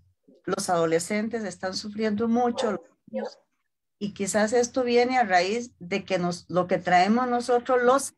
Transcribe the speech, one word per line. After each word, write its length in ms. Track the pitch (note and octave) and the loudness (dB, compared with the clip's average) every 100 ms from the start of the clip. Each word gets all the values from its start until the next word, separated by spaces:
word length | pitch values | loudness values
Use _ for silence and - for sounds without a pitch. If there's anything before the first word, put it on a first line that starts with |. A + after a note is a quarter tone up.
| _ _ _ _ - | _ _ _ _ -6
los 240 | G3 G3 | -4 0
adolescentes 760 | E3+ E3 E3 E3+ G#3+ A3 A3+ | 2 2 2 0 -4 -4 -6
están 300 | G3+ - F#3+ G3 | -8 -8 -8 -8
sufriendo 520 | G#3 G#3 A3 G#3 A#3 | -8 -4 -2 0 0
mucho, 440 | A#3 B3 A#3+ A3+ | 2 0 0 -2
los 80 | F#3 - _ - | -4 -10 _ -12
niños, 320 | G#3 G#3+ - _ _ _ _ _ - | -8 -8 -12 _ _ _ _ _ -10
y 140 | G3+ | -10
quizás 400 | G3+ F#3+ G#3+ G#3+ | -6 -2 0 2
esto 300 | B3 A#3+ C4+ | 0 0 -2
viene 340 | A#3+ A#3+ B3 B3+ | 2 2 2 2
a 60 | |
raíz 480 | G#3 F3+ F#3 A#3 A#3+ - | 2 2 2 -2 -8 -14
de 240 | F3 G3 F#3 | -6 -6 -2
que 140 | F#3 | -2
nos, 260 | F3 F3 - | -2 -4 -4
lo 180 | E3+ F3+ | -2 0
que 100 | F3+ | 0
traemos 500 | F3 F3+ G3 A#3 B3 | 4 4 4 2 0
nosotros 520 | A#3+ B3 A#3+ B3 B3 | -2 0 0 2 2
los 320 | A#3+ C4+ - | 4 2 0